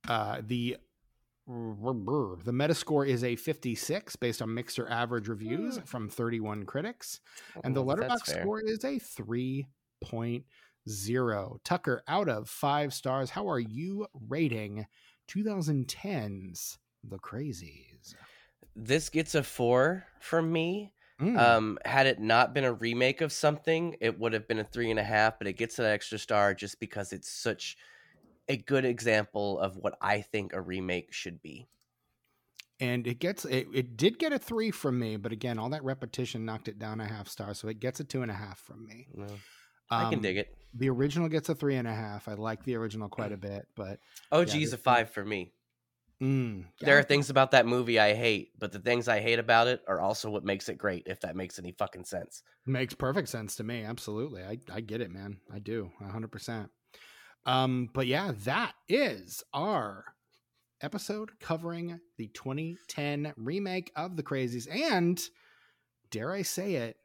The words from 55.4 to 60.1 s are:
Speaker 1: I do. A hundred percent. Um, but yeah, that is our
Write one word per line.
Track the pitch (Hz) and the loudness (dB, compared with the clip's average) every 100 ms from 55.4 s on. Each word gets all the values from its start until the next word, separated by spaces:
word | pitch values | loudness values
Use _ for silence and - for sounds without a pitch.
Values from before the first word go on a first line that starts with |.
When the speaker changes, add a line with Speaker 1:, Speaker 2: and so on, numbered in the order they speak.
| _ | _
Speaker 1:
I | 101 | -12
do. | 101 113 95 - | -6 -6 -6 -10
A | 101 | -10
hundred | 110 110 | -8 -10
percent. | 104 - 113 101 _ _ - - - - _ - | -10 -8 -8 -10 _ _ -20 -20 -20 -20 _ 0
Um, | 131 131 127 120 | 2 2 0 -2
but | 131 123 | -2 0
yeah, | 139 196 110 104 | 0 0 -4 -2
that | 160 240 - - | 0 -2 -6 0
is | 240 262 107 87 - - | 2 2 -2 -10 -14 -6
our | 143 185 190 107 98 - | -2 0 0 -2 -6 -16